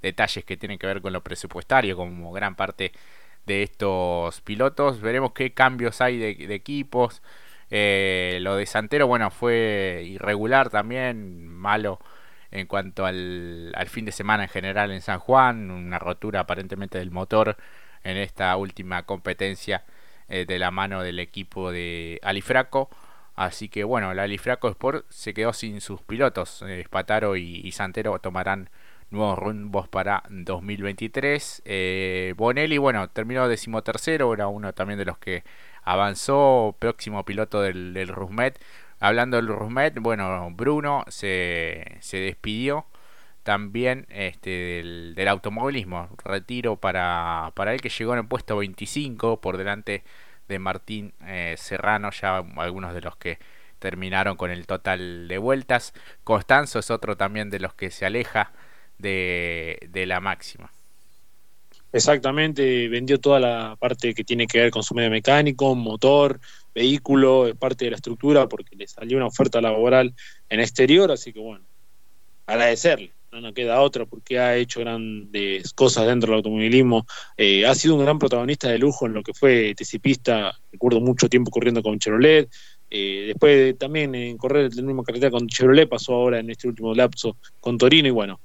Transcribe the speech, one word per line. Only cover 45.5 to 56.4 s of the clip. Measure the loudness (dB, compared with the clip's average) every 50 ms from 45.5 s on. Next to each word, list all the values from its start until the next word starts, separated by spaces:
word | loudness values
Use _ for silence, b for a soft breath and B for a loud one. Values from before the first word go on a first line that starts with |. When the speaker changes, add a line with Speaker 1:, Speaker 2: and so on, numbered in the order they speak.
| -6 -4 -4 -4 -4 -4 -6 -6 -8 -10 -10 -10 -14 -16 -8
Speaker 1:
Retiro | -6 -6 -6 -6 -8 -10 -4 -2 -4 -4 -2
para, | -2 -2 -2 0 0 0 -2 -2 -2 -4 -4 -4 -6 -8 -6
para | -4 -2 -2 -2
él, | -4
que | -6 -8
llegó | -8 -6 -4 -2 -2
en | -4
el | -4 -4
puesto | -6 -6 -4 -4 -4
veinticinco, | -4 -4 -4 -6 -10 -12 -8 -6 -6 -6 -6 -6 -2 -2 -2 -2 0
por | -2 -6 -4 -4
delante | -4 -4 -6 -6 -6 -6 -6 -6 b b b b b b b b b -8
de | -8 -4
Martín, | -4 -4 -4 -4 -6 -10 -10 -8 -8 -10 -14 -16 -14
eh, | -10 -8 -6 -6 -6 -6 -8
Serrano, | -8 -8 -8 -4 0 2 0 2 0 -4
ya | -8 -4 -2 0 0 0 -2 -6 -6
algunos | -6 -6 -4 -4 -6 -8 -8 -10
de | -8
los | -10 -10 -12 -10
que | -8 -8 -8 -8 b b b b b b b b
terminaron | -8 -8 -8 -6 -8 -2 0 0 0 0 0 -2
con | -4 -6
el | -6 -6 -6
total | -6 -6 -4 -2 -2 -2 -2 -4 -8 -10 -12 -10 -8
de | -6 -4
vueltas. | 0 0 0 0 2 0 0 0 0 -4 b b b b b b 0
Costanzo | 2 2 2